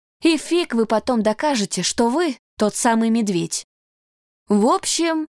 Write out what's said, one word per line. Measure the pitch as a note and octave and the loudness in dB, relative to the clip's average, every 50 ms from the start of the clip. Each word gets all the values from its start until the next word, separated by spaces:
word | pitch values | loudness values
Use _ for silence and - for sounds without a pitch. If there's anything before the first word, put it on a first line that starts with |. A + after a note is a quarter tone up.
| _ _ _ _ - | _ _ _ _ 0
и | E4 E4 | 0 0
фиг | - - - E4 F4 E4+ - - | 0 -2 -2 0 0 0 0 0
вы | A3+ A3+ | 0 0
потом | - A3+ G#3+ - - B3+ A3+ G3+ | 0 0 -2 0 0 -2 0 0
докажете, | G#3+ G#3+ - - D4+ C#4 A3 G3 - - F#3 F3 | 0 -2 0 0 0 0 0 -2 -2 -4 -4 -4
что | - - - A#3+ A#3 | -4 0 0 0 0
вы | A#3+ D#4+ F4+ D#4+ A#3+ - _ _ _ - | 2 0 0 -2 -2 -6 _ _ _ -2
тот | G#3+ G#3 - | -2 -2 0
самый | - - B3 A3+ A3+ A3+ A3+ | 0 0 0 2 2 2 2
медведь. | A3+ A#3 A3 G3+ F#3+ E3+ E3 E3 - - - - _ _ _ _ _ _ _ _ _ _ _ _ _ _ _ _ | 0 0 0 0 0 -2 -2 -4 -6 -8 -10 -12 _ _ _ _ _ _ _ _ _ _ _ _ _ _ _ _
В | G#3 G3+ G3+ | 2 2 4
общем, | C4 E4+ G4 - - - - E4 E4 D#4+ D#4+ D#4 | 4 2 2 0 -4 -2 -2 0 0 0 -2 -4